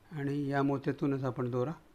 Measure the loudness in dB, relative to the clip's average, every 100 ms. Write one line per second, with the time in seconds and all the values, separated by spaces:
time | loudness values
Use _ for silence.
0 | -12 -4 -2 -2 0 2 2 2 0 0
1 | 2 2 0 -2 0 0 0 -2 -12